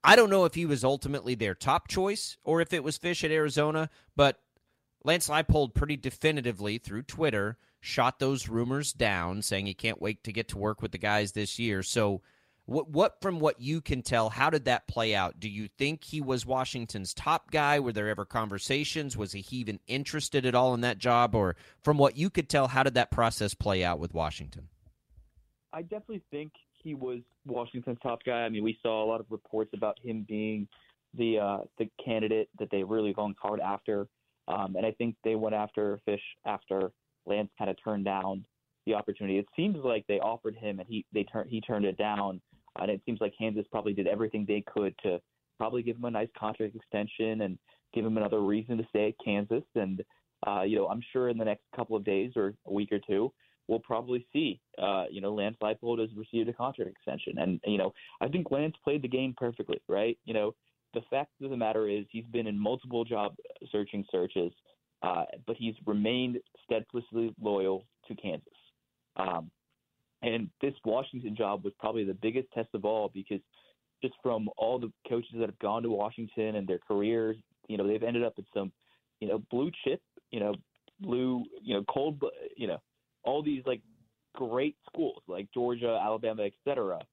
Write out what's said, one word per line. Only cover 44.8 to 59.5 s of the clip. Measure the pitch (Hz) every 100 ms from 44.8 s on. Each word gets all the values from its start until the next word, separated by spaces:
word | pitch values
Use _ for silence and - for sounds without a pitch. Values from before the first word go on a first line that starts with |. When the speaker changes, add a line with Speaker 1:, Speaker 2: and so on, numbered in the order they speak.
| 98 -
Speaker 2:
to | 104 87 _ _ _ _
probably | 110 123
give | 117 117
him | 120
a |
nice | 113 110 -
contract | 107 107 110 110
extension | - 104 107 - 110 110
and | 101 92 _ _ _
give | 117 113
him | 110
another | 104 107
reason | 101 104 113 117
to | 113
stay | 107 107
at | -
Kansas. | - 101 101 117 - 117
And, | 95 95 - _ _ _ 101
uh, | 101
you | 98 107
know, | 95
I'm | 110 120
sure | 131 123
in | 117
the | 110
next | 104 _ -
couple | 117 110
of |
days | 101 98 120 123
or | 101 107 -
a |
week | 101 104
or | 101
two, | - 101 123 _ _ _ -
we'll | 113
probably | - 117 123 123 120
see, | 151 151 92 _ -
uh, | 95 98 87
you | 98
know, | 98
Lance | 107 101 113
Leipold | 107 107 117 117
has | 113 107
received | 107 117 113
a |
contract | 120 123 - 95
extension. | - - - - -
And, | 92 90 104
you | 104
know, | 95 - - -
I | 117
think | 170 156
Lance | 139 156 -
played | - 147
the | 127
game | 127 131 120
perfectly, | 120